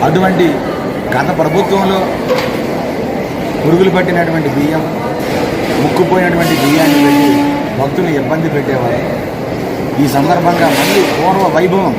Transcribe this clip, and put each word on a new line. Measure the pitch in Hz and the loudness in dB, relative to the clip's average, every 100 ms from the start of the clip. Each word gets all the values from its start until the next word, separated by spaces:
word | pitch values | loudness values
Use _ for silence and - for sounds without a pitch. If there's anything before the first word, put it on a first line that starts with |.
| 131 | 2
అటువంటి | 175 185 175 170 131 - - - - - | 2 2 2 2 2 -4 -6 -6 -6 -4
గత | 127 139 170 | -2 -2 0
ప్రభుత్వంలో | 160 170 185 196 190 196 175 - - - - - - - - - - - - - - - | 0 0 0 0 0 0 -2 -4 -2 -2 -2 -4 -4 -4 -6 -6 -4 -4 -6 -6 -6 -2
పురుగులు | 151 170 190 180 | 2 4 4 2
పట్టినటువంటి | 180 175 165 160 139 135 | 0 0 0 0 0 0
బియ్యం, | 147 160 156 - - - - - - - - 156 | 0 0 -4 -6 -6 -6 -4 -2 -2 -2 -2 0
ముక్కుపోయినటువంటి | 147 - 170 185 180 170 160 160 | 0 2 2 2 2 0 0 2
బియ్యాన్ని | 135 156 151 143 143 | 2 4 4 4 4
పెట్టి | 143 147 143 143 143 110 110 | 4 4 2 2 -2 -4 -4
భక్తులను | 139 147 175 143 | -2 0 0 0
ఇబ్బంది | 131 160 160 143 | 0 -2 0 -2
పెట్టేవారు. | 135 131 120 120 - - - - - - - - - 131 | -2 -2 -2 -2 -4 -4 -6 -8 -6 -6 -6 -6 -4 0
ఈ | 143 135 | 0 2
సందర్భంగా | 147 175 165 170 165 139 | 2 2 2 2 2 2
మళ్ళీ | 165 202 - - | 2 2 2 2
పూర్వ | 170 190 185 151 | 2 2 2 2
వైభవం | 180 190 175 | 2 2 0